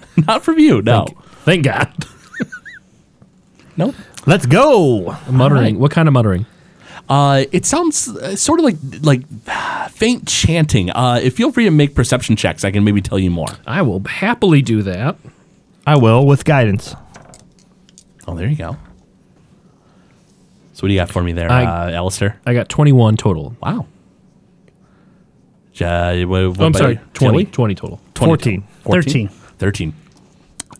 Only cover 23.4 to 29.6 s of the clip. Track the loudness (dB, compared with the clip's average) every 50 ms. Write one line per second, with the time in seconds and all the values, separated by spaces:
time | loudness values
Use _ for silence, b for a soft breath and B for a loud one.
23.4 | -6 -10 -12 -10 -8 -6 -6 -6 -8 -10 _ _ _ _ _ _ _ _ _ _
24.4 | _ _ _ _ _ _ _ _ b b b b b b b b b b b _
25.4 | _ _ _ _ _ _ -8 -6 -4 -2 -2 -2 -2 -2 -2 -2 -2 -2 0 0
26.4 | 0 0 0 0 0 2 2 2 2 0 0 -2 -8 -10 -4 0 2 2 2 2
27.4 | 0 -2 -2 -2 -2 -2 -2 -6 -10 -14 -14 -16 _ _ -4 0 2 2 2 2
28.4 | 0 -2 -4 -4 -6 -12 -16 -8 -2 0 0 2 2 0 -2 -2 -2 -4 -8 -14
29.4 | -20 -20 -8 -4